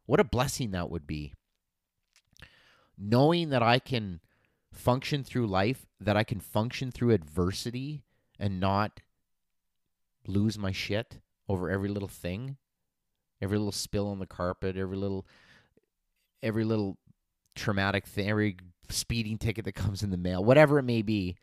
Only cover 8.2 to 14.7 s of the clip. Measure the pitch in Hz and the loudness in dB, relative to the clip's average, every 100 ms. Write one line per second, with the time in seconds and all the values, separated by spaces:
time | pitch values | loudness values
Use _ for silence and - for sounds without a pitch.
8.2 | _ - 104 92 95 98 104 - - _ | _ -6 -4 0 0 0 -2 -6 -20 _
9.2 | _ _ _ _ _ _ _ _ _ _ | _ _ _ _ _ _ _ _ _ _
10.2 | - 98 107 107 95 90 - 101 - - | -2 0 0 0 -4 -4 -4 -4 -4 -14
11.2 | _ _ - 92 87 95 101 101 98 - | _ _ -6 -4 -2 -2 -2 -4 -6 -8
12.2 | 87 95 135 139 _ _ _ _ _ _ | -8 -6 -8 -14 _ _ _ _ _ _
13.2 | _ _ 95 104 104 - - 104 101 98 | _ _ -2 0 0 -4 -4 -2 -2 -4
14.2 | 92 - 90 92 95 | -8 -4 -4 -2 -4